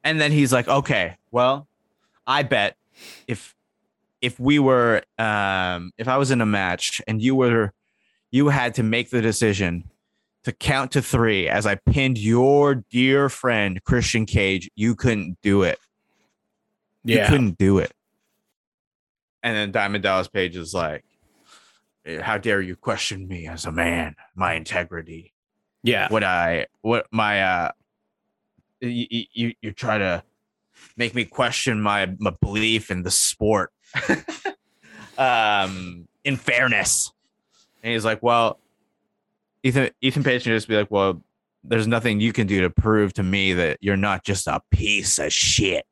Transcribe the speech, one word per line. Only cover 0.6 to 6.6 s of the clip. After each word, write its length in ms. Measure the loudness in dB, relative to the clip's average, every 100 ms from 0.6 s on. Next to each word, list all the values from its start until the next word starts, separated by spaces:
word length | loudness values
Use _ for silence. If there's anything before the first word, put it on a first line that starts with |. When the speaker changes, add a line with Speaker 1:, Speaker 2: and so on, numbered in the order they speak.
| 2
Speaker 1:
"Okay, 480 | 0 2 0 -2 -6 _
well, 380 | 0 2 0 -6 _ _ _ _ _ -2
I 160 | 0
bet 340 | 2 0 0 -4 _ _ -20 -20 -8
if, 280 | -8 -10 _ _ _ _ _ _ _
if 180 | -6 -2
we 180 | 2 4
were, 440 | 6 4 4 2 -2 -6
um, 760 | -2 0 0 0 -2 -4 -10 -8
if 100 | -2
I 80 | 0
was 140 | 2
in 100 | 2
a 60 | 2
match 540 | 0